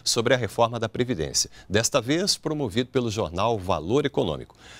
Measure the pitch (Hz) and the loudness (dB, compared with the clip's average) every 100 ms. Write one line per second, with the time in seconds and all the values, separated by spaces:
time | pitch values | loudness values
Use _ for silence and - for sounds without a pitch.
0 | - - 117 131 113 - 113 117 110 117 | -2 0 4 2 2 0 0 2 -4 -2
1 | 123 104 73 - - - - 98 113 143 | -2 -2 -2 -2 -2 -6 -2 0 2 0
2 | 110 156 190 - 160 156 135 98 123 131 | 2 0 0 -2 -2 -4 -2 -2 0 0
3 | 120 104 90 85 110 113 92 87 78 127 | 0 -2 -2 0 0 0 0 -2 2 2
4 | 143 - 113 71 60 - - - | 2 0 0 -2 -8 -18 -20 -20